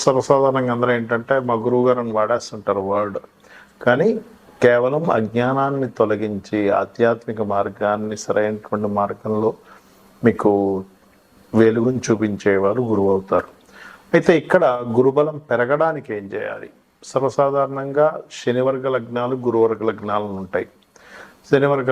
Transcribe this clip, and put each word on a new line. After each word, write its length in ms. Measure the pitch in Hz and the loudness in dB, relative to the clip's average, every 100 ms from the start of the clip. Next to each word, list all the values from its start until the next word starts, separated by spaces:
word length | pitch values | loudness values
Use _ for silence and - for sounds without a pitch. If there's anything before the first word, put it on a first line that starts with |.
| 147 | 2
సర్వసాధారణంగా 640 | 131 - 139 135 131 127 120 | 2 2 2 4 0 -2 0
అందరూ 160 | 123 120 | 0 0
ఏంటంటే 380 | 117 117 117 135 123 | 0 -4 0 -2 0
మా 60 | 113 117 | -2 0
గురువు 180 | 123 123 | 2 2
గారు 120 | 123 | 0
అని 100 | 117 107 | -2 -2
వాడేస్తుంటారు 640 | 107 120 - 110 101 98 98 | 0 -2 -4 -8 -4 -4 -2
వర్డ్, 280 | 104 104 95 - _ _ - - _ | -2 -2 -6 -12 _ _ -20 -20 _
కానీ 240 | 120 127 202 233 - - - - | 0 2 2 0 -8 -20 -20 2
కేవలం 400 | 123 120 127 151 165 113 | 4 4 2 0 0 0
అజ్ఞానాన్ని 680 | 107 117 123 135 139 139 127 - | 0 -2 0 0 -2 -2 -4 0
తొలగించి 600 | 107 107 107 101 - 107 101 98 | 0 0 -4 -6 -4 -2 0 0
ఆధ్యాత్మిక 600 | 98 - 117 113 - 113 101 | -2 0 0 0 -6 -6 -4
మార్గాన్ని 640 | 101 101 98 104 104 107 104 | -2 -4 -2 -2 -2 -4 -8
సరైనటువంటి 640 | - 107 107 107 - 107 107 101 | -2 0 0 -4 -6 -4 -2 -2
మార్గంలో 520 | 101 101 110 107 110 - - - _ _ _ _ 120 | -2 -4 -4 -2 -2 -4 -14 -20 _ _ _ _ 0
మీకు 240 | 101 107 101 98 95 95 _ _ _ _ _ _ 110 | 2 2 2 0 -2 -6 _ _ _ _ _ _ 4
వెలుగును 400 | 113 117 123 127 - | 4 4 0 -2 -2
చూపించేవారు 720 | 107 107 95 104 98 98 117 117 | 0 0 -2 0 2 0 -2 -2
గురువు 200 | 101 98 | 0 2
అవుతారు. 340 | 95 - 90 - - _ - - - - | 0 0 -2 -2 -12 _ -20 -20 -20 -2
అయితే 180 | 170 175 160 | 2 4 2
ఇక్కడ 220 | - 185 151 123 120 117 | 4 4 4 0 0 2
గురుబలం 400 | 131 139 151 147 - | 4 2 0 -4 -4
పెరగడానికి 600 | 120 120 147 160 151 - 104 | -2 0 0 0 -2 -8 -10
ఏం 60 | 98 | -8
చేయాలి? 340 | 104 107 104 - _ _ _ - | -8 -8 -10 -14 _ _ _ -6
సర్వసాధారణంగా 960 | 131 135 127 139 139 135 135 139 139 156 160 - - | -2 0 0 0 0 -2 -4 -4 2 2 0 -12 -6
శనివర్గ 480 | 123 123 131 131 135 127 | -2 0 0 -2 -2 -4
లగ్నాలు, 380 | 117 120 123 131 120 | -4 -4 -4 -2 0
గురువర్గ 360 | 113 113 104 110 | 2 2 2 -4
లగ్నాలు 380 | 101 104 104 104 98 | -4 -4 -4 -4 -8
ఉంటాయి. 260 | 92 92 98 _ _ _ - - - _ - | -6 -6 -6 _ _ _ -20 -20 -20 _ 0
శనివర్గ 400 | 139 143 139 127 | 2 2 2 2